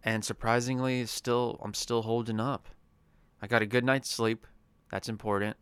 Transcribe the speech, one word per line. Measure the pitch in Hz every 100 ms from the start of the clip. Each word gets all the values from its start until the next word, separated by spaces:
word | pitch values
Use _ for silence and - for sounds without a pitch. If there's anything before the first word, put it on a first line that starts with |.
And | - 110
surprisingly, | 107 113 113 120 120 127 131 127 117
still, | - - 120 120 110
I'm | -
still | 104 - 117
holding | 110 117 117 110
up. | 117 135 - - _ _ _ _ _ _
I | 101
got | 117
a | 107
good | 123
night's | 123 135 131
sleep. | - 113 113 - - _ _ _
That's | 95 -
important. | 107 110 101 104 -